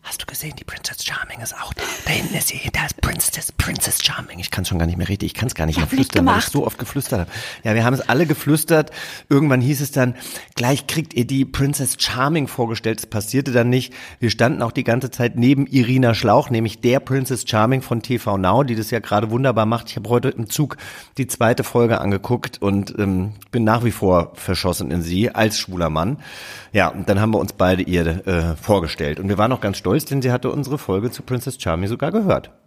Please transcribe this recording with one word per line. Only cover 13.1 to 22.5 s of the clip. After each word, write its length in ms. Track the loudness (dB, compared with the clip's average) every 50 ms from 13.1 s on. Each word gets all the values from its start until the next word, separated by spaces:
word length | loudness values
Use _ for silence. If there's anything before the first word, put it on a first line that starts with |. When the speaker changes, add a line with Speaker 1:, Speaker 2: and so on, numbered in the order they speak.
| -6 -6 -4 0 0 0 0 4
Speaker 1:
dann 180 | 4 4 4 6
nicht. 240 | 4 2 0 -2 -12 -18 -18 -18 -8 _
Wir 80 | 0 0
standen 320 | 2 4 2 2 2 0
auch 100 | -2 -2
die 140 | -2 -2 0
ganze 260 | 2 2 2 0 -4
Zeit 240 | -2 0 -2 0 2
neben 320 | 4 6 6 6 6 2 2
Irina 460 | 4 4 4 4 4 4 6 4 4
Schlauch, 360 | 4 4 6 6 6 4 4
nämlich 300 | 0 0 0 -2 -4 0
der 220 | 2 2 2 2
Princess 420 | 2 0 -2 -2 0 -2 -4 -4 -4
Charming 360 | 0 2 4 4 4 2 0
von 200 | 0 -2 -4 -4
T 160 | -2 -2 -2 -2
V 180 | 0 -2 0 2
Now, 260 | 2 4 4 4 4
die 120 | 2 0
das 140 | -2 -2 -2
ja 80 | -2 -4
gerade 300 | -2 0 0 0 0 2
wunderbar 360 | 0 2 2 2 2 2 2
macht. 240 | 2 0 -2 -4 -8
Ich 80 | -10 -10
habe 100 | -2 0
heute 220 | 0 2 2 0
im 200 | -2 -2 -6 -6
Zug 280 | 0 0 0 -2 -2 -10 -14 -16 -16 -18 -20 -16 _ -6
die 100 | -4 -4
zweite 380 | -2 0 2 2 2 2 0
Folge 340 | 0 2 2 4 4 4 2
angeguckt 640 | 0 0 -2 -2 0 0 -2 -2 -2 -8